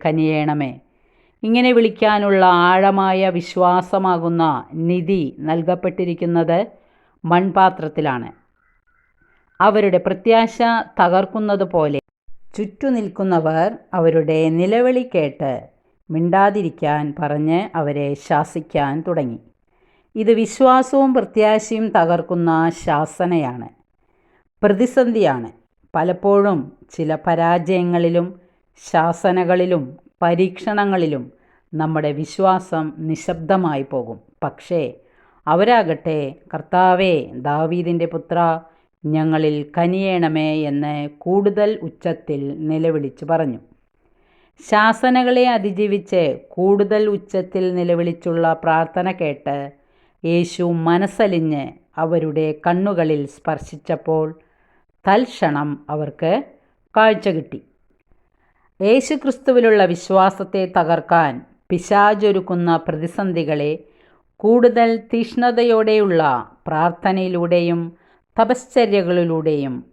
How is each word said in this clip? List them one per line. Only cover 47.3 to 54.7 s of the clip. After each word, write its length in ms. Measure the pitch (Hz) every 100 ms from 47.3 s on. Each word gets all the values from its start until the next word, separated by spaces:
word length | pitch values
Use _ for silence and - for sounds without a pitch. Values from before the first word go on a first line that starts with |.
| 190 185 190 185 180
നിലവിളിച്ചുള്ള 800 | 175 170 170 170 175 165 165
പ്രാർത്ഥന 580 | 160 165 160 165 180 185
കേട്ട് 640 | 185 156 143 147 143 139 - _ _ _ _ 165
യേശു 380 | 170 175 -
മനസ്സലിഞ്ഞ് 1080 | 175 170 165 175 196 - 208 175 160 147 131 - _ -
അവരുടെ 580 | 160 165 156 147 156 151 175
കണ്ണുകളിൽ 580 | 175 202 175 156 151 139
സ്പർശിച്ചപ്പോൾ 1120 | - - 156 - 151 - 156 - 160 156 160 _ _ _